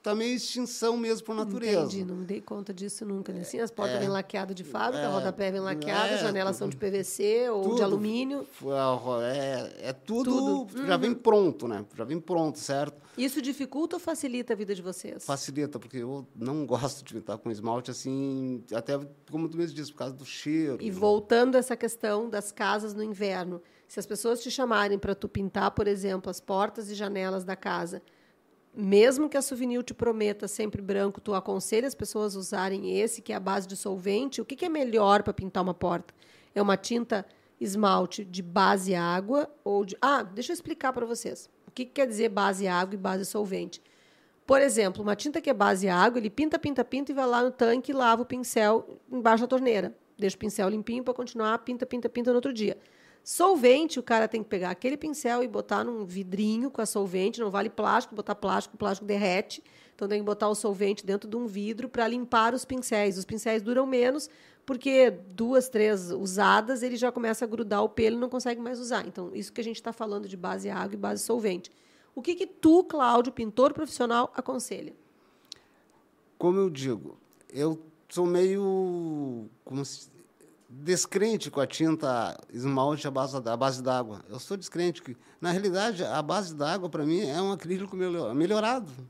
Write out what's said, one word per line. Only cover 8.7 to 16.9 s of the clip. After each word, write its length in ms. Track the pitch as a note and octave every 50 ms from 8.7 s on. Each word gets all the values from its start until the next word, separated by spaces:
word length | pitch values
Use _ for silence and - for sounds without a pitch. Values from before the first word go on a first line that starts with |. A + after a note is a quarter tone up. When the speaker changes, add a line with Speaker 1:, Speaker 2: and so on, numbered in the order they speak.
| C#3
Speaker 1:
a 160 | C3+ C3+ C3 B2+
ro-, 280 | B2 A#2+ B2+ B2 A#2
é, 520 | A#2 A#2+ C3 C#3+ C3+ C3+ C3+ B2 A#2+ E2+ - -
é 100 | - B2
tudo, 400 | B2+ - - - A3 A#3+ C4 B3 C4 C4 C4+ C4+ - - B3
Speaker 2:
Tudo. 200 | F#3+ G3 B3 C#4
Speaker 1:
já 80 | - F#3
Speaker 2:
Uhum. 60 | -
Speaker 1:
vem 120 | G3+ A#3 A#3+
pronto, 540 | - - A3+ G#3+ G#3 G3 E3 - - -
né? 180 | A#2 A2 G2 G#2 - -
Já 80 | - A2+
vem 120 | A#2+ D#3
pronto, 400 | F3 E3 - D#3 E3 D#3+ D3+ B2+ -
certo? 360 | - - C#3 C#3 D3 D3 - - - - -
Speaker 2:
Isso 240 | - B3 C#4 C#4 D#4
dificulta 560 | A#3+ C4+ C#4 - C#4 B3+ - C#4 E4 D#4+ F#4+
ou 20 | E4+
facilita 540 | - E4+ D#4+ - - C4+ A#3+ B3 A#3+ - A3+
a 20 |
vida 180 | G3 G#3 F#3+ G3+
de 80 | F3+
vocês? 440 | F3 F#3 F3+ - - G#3 - - -
Speaker 1:
Facilita, 520 | - C#3 C3+ - - C3+ D3 D3 C#3+ D3
porque 200 | A2+ G#2+ A#2 -
eu 280 | B2+ A#2 B2+ C#3 C#3 B2+ - _
não 320 | G#2+ A#2 B2+ C#3+ D#3 D3
gosto 380 | B2 B2 A#2 C3+ C3+